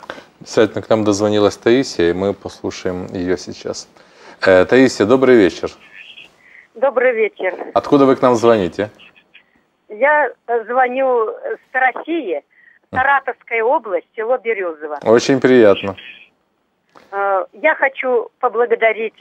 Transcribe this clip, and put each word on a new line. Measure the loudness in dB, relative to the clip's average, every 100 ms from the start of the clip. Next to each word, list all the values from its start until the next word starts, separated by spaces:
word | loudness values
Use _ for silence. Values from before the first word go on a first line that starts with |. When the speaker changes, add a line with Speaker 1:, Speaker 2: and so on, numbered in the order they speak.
| -18 -18 -20 _
Speaker 1:
Обязательно | -4 0 0 -2
к | -2
нам | 0 0
дозвонилась | 0 0 2 0 0
Таисия, | 2 2 0 -2 -2
и |
мы | 0 -4
послушаем | -4 -12 -10 -10 -8 -8 -8 -8
её | -8 -4 -4
сейчас. | -6 -14 -12 -12 -16 _ _ _ -20 -4 4
Э, | 4 6
Таисия, | 4 4 2 2
добрый | 4 6 6
вечер. | 4 0 -10 -12 -20 -20 -20 -20 -20 _ _ -20 _
Speaker 2:
Добрый | -4 -2 0 0
вечер. | 0 -4 -4 -8 -6 -4
Speaker 1:
Откуда | -4 0 4 4
вы | 4
к |
нам | 2 2
звоните? | 4 2 0 -4 -8 -10 -20 _ _ _ _ _ _ _ _
Speaker 2:
Я, | -2 0 0 -2 -6 -6
э, | -6 -2
звоню, | -2 -2 0 -2 0 -2
э, | -6 -10 -12 _
с |
России, | -2 -2 -2 -6 -6 -6 -8 -10 _ _ _ _
Саратовская | -4 0 0 -4 -12 _ -4
область, | 0 -2 -4 -8 -8 -10
село | -4 -4
Берёзово. | -4 -6 -8 -10 -12 -4
Speaker 1:
Очень | 2 2 4 0
приятно. | 4 6 6 4 -2 -12 -18 -20 _ _ _ _ _ _ _ _ _
Speaker 2:
Э, | -6 -2 -2 -4
я | -2 -2 0
хочу | -2 -2 -2 -2 -4 -6
поблагодарить, | -4 -2 -2 0 0 -2 -8 -10